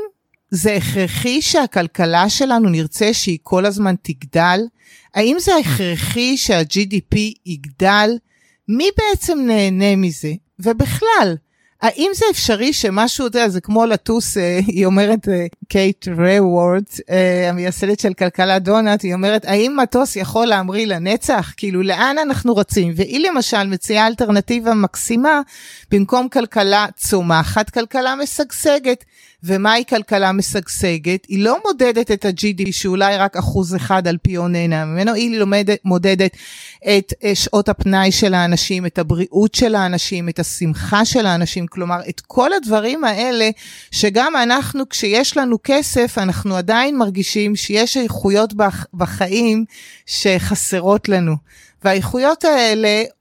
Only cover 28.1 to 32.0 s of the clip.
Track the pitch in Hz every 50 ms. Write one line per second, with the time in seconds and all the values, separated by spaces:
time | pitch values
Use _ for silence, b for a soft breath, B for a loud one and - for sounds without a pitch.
28.1 | 269 277 285 - - - 294 - - - - 302 285 285 254 254 247 - - b
29.1 | b b b b b b 165 175 190 190 202 214 226 240 247 - 247 220 208 -
30.1 | 214 196 196 190 190 202 - - - 202 170 - - - 196 180 165 160 151 175
31.1 | 185 185 - - 196 196 202 226 277 381 440 415 330 247 254 240 220 226